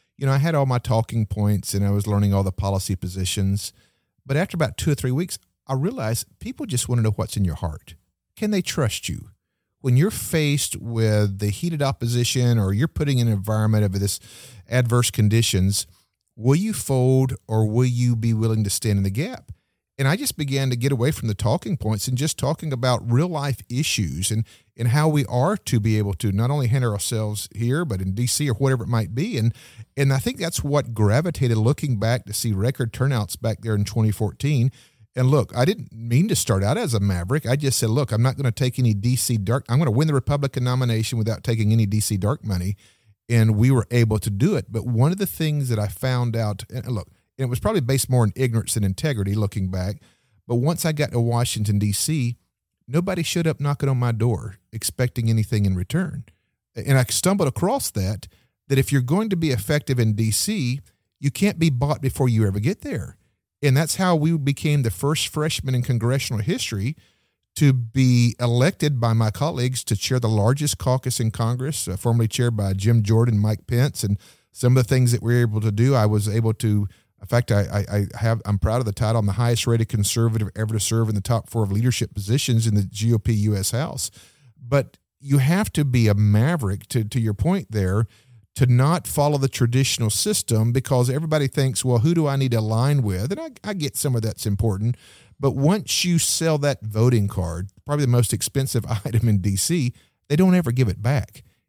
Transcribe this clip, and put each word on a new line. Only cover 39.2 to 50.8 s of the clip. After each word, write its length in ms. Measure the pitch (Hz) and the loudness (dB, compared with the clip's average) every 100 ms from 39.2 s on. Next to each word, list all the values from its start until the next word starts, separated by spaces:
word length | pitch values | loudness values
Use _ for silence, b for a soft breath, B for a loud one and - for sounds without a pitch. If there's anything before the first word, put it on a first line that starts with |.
| - 113 | 0 -2
dark. 300 | 95 135 - | 0 -2 0
I'm 100 | 127 | 0
gonna 120 | 147 | 2
win 180 | 117 156 | 2 2
the 60 | |
Republican 500 | 135 - 143 135 131 | 0 0 -2 -2 -2
nomination 540 | 123 127 120 110 107 117 | -2 0 0 0 -2 -2
without 260 | 110 107 | -2 -2
taking 260 | - 113 107 | -2 0 4
any 140 | 113 | 4
D 160 | 101 107 | 4 0
C 160 | - 98 | 0 0
dark 260 | 101 156 | 0 -2
money." 320 | 110 90 92 101 b b b b - | -4 -4 -4 -6 b b b b 0
And 280 | 120 110 104 | 4 4 4
we 140 | 127 | 4
were 160 | 127 - | 4 2
able 280 | 120 113 107 | 2 2 2
to 120 | 107 | -2
do 260 | 98 175 170 | 0 0 0
it. 100 | - | -4
But 160 | 110 120 | -6 -2
one 260 | 117 147 | 2 2
of 60 | 190 | 0
the 80 | 190 | -4
things 420 | - 156 147 127 | -2 -2 -2 -2
that 100 | 110 | -2
I 100 | 104 | -2
found 460 | - 131 123 120 | -4 -2 0 -2
out, 300 | 113 107 101 - | -2 -2 -4 -10
and 160 | 127 120 | -10 -6
look, 200 | 107 - _ _ - | -8 -8 _ _ -8
and 80 | 127 | -6
it 20 | |
was 120 | 120 | -2
probably 200 | 208 208 | -2 0
based 300 | 120 135 - | 0 -2 2
more 140 | 127 | 2
on 80 | 107 - | 2 0
ignorance 380 | 127 113 - | 0 0 -2
than 100 | 113 | -2
integrity 500 | 98 92 156 113 98 | -2 0 -2 -2 -2
looking 360 | 104 101 104 92 | -2 -2 -2 -4
back, 320 | 92 95 - b b b b - | -4 -6 -8 b b b b -4
but 100 | 120 | -2
once 280 | 147 175 | 0 0